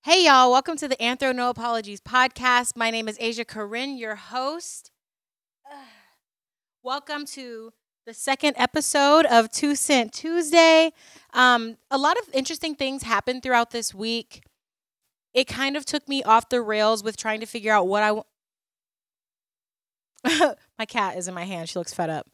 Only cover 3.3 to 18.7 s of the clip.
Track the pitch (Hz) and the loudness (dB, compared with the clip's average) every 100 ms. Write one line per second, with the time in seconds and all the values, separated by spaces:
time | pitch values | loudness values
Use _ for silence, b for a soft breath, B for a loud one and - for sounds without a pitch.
3.3 | 233 226 214 208 226 277 262 226 202 - | -6 -10 -10 -8 -8 -8 -10 -10 -12 -10
4.3 | 247 262 330 - - _ _ _ _ _ | -6 -6 -8 -14 -16 _ _ _ _ _
5.3 | _ _ _ 277 285 254 214 B B _ | _ _ _ _ -20 -20 _ B B _
6.3 | _ _ _ _ _ 254 277 285 294 285 | _ _ _ _ _ -10 -10 -8 -10 -10
7.3 | 277 254 226 226 _ _ _ - 226 - | -14 -14 -14 -16 _ _ _ -20 -8 -4
8.3 | 269 302 - 247 311 294 285 277 311 302 | 0 0 0 0 0 0 2 6 6 6
9.3 | 233 220 - 294 285 - 269 220 - 320 | 4 2 -2 -2 -2 2 0 0 -8 -4
10.3 | 339 302 339 330 320 320 b b b b | -2 2 6 8 6 4 b b b b
11.3 | - 254 240 226 226 _ 269 285 392 440 | 4 4 4 -2 -14 _ 0 0 0 -2
12.3 | 269 262 320 320 285 269 269 226 208 226 | -6 -4 -6 -8 -4 -6 -6 -2 -2 -2
13.3 | 254 262 240 233 240 220 190 220 233 - | -6 0 2 2 -4 -8 -6 -6 -6 -8
14.3 | - _ _ _ _ _ _ _ _ _ | -20 _ _ _ _ _ _ _ _ _
15.3 | 254 262 - 269 285 277 302 - 277 208 | -2 -2 -4 -4 -4 -6 -6 -4 -4 4
16.3 | 220 - 247 214 214 214 220 208 214 220 | 2 4 -4 -2 0 2 0 -4 -8 -8
17.3 | 214 220 233 214 214 185 202 214 214 - | -6 -8 -8 0 2 2 2 0 0 -6
18.3 | _ _ _ _ | _ _ _ _